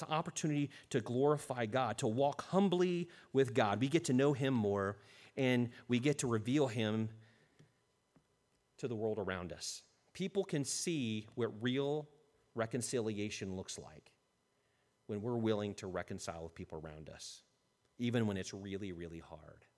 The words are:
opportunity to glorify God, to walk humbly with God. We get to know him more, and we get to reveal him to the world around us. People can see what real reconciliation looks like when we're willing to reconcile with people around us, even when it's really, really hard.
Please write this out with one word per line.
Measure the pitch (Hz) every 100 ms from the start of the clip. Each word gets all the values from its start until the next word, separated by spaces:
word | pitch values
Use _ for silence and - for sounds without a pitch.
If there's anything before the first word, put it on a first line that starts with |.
| 151
opportunity | 156 170 - 160 147 143 - -
to | 131
glorify | 107 123 143 147 - 123 113
God, | 127 120 104
to | 123
walk | 117 139 -
humbly | - 180 196 175 185 175 175 - -
with | 135 127
God. | 117 107 104
We | 135
get | 160
to | 160
know | 127 143
him | 131 135
more, | 127 104 101 98 104 - - - -
and | 131 123 120 - -
we | 123
get | 139 147
to | 131
reveal | 113 107 147 135
him | 113 110 110 110 - - _ _ _ - _ _ _ _ _ _ _ _ _ _ -
to | 131
the |
world | 113 110 107
around | 95 92 87
us. | - - - - _ _
People | - 190 196
can | 180 156
see | 135 - - 160 117 110 104
what | - 117 104
real | 120 131 139 151 147 - _ _ _
reconciliation | 117 113 123 120 123 110 104 104 - 98 92
looks | 90 -
like | 78 78 - _ _ _ _ _ _ _ _ _ -
when | 104
we're | 117 120
willing | 110 104 104
to | 98 98
reconcile | 90 - 95 - 82
with | 82
people | - 90 80
around | 78 76 73
us, | 67 - - _ _ _ _ _ -
even | 120 117 107
when | 95
it's | 92
really, | 101 98 95 101
really | 85 82 82
hard. | 78 76 78 - _